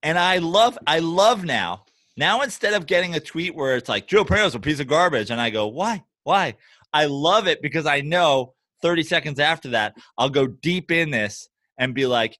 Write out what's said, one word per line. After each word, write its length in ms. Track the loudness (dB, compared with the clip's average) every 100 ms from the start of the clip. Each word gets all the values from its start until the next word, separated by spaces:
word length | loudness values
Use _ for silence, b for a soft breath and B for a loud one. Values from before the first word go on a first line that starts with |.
And 160 | -2 0
I 220 | 2 0
love, 380 | 2 4 2 2 -2
I 120 | 0
love 460 | 0 4 4 4 -2
now. 400 | -2 -4 -8 _ _ _ -4
Now, 240 | 0 0
instead 320 | -2 -4 -2
of 140 | -2 0
getting 260 | 0 0
a 60 | -4
tweet 340 | -6 -6 -6
where 220 | -4 0 0
it's 140 | 0
like, 180 | -4 2
"Joe 180 | 0 2
Prano's 300 | 2 2 0
a 40 |
piece 200 | -4 -4
of 80 | 0
garbage," 420 | 2 4 2 -2
and 100 | -2
I 120 | -2
go, 160 | 0 -4
"Why? 360 | -2 -4 -4 -10 _
Why?" 320 | 0 0 0 -6 b b b
I 120 | 0 0
love 420 | 2 2 2 2
it 140 | -2
because 240 | -2 -4 0
I 160 | -2
know 520 | 0 2 4 2 0 _ _ _
thirty 220 | -2 0
seconds 360 | 0 -2 -2 0
after 300 | 0 0 -2
that, 260 | -2 -2 -6 B -2
I'll 120 | 0
go 180 | 2 0
deep 440 | -2 -4 -4 -2
in 200 | -2 0
this 380 | -2 -4 -8 -20 _ _ -6
and 160 | -4
be 120 | 0 0
like 320 | 0 0 -4